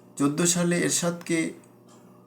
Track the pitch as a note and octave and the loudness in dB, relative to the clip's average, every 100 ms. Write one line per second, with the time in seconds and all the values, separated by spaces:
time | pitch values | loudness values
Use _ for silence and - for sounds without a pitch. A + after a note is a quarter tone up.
0 | - - C#3+ D3+ E3+ F3 F3 E3+ D3 - | -14 -2 0 2 2 2 2 2 0 0
1 | F3 F3 - E3 - - - - - - | -2 -4 -2 -2 -2 -6 -18 -20 -20 -20
2 | - - | -20 -20